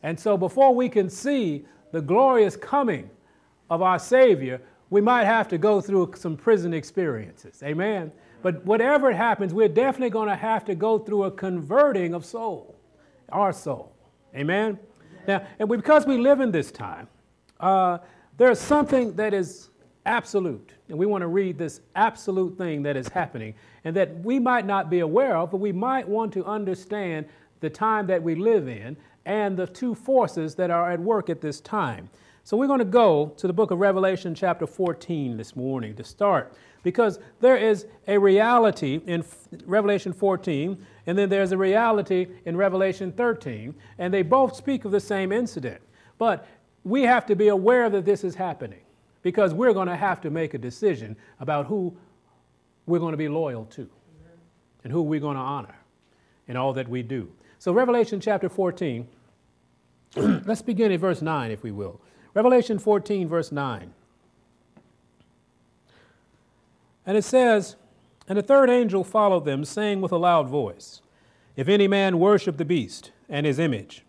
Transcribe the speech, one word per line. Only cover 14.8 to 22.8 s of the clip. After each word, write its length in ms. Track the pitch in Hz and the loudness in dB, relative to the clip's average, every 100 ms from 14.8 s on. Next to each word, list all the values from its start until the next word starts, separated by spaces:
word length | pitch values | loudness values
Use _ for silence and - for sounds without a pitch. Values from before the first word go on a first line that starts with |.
| - _ - - - | -12 _ -20 -14 -2
Now, 180 | 196 196 - | -2 -4 -6
and 80 | 214 | -2
we, 80 | 233 | -2
because 300 | 247 302 294 | 6 6 6
we 120 | 254 | 2
live 220 | 247 285 | 4 4
in 120 | 254 | 4
this 200 | 170 - | 0 -4
time, 380 | - 98 - - _ _ _ _ _ | -8 -12 -12 -18 _ _ _ _ _
uh, 380 | 180 190 185 175 - - _ - | 2 2 2 -2 -8 -20 _ 4
there's 220 | 247 233 | 4 4
something 540 | - 294 294 262 233 170 | 2 2 2 0 0 -2
that 180 | 214 202 | -2 -2
is 340 | 175 - - _ _ _ - | -4 -8 -20 _ _ _ -4
absolute, 640 | 233 - 208 180 117 - - _ | -4 -2 -2 -2 -6 -14 -20 _
and 80 | 156 | -4
we 80 | 196 | -2
wanna 220 | 202 175 | 0 -2
read 320 | 180 190 147 | -2 -2 -4
this 220 | 165 - _ 180 | -8 -10 _ 0
absolute 640 | 220 233 - 190 185 185 | 0 0 -4 -2 -2 -4
thing 240 | 180 151 | -6 -4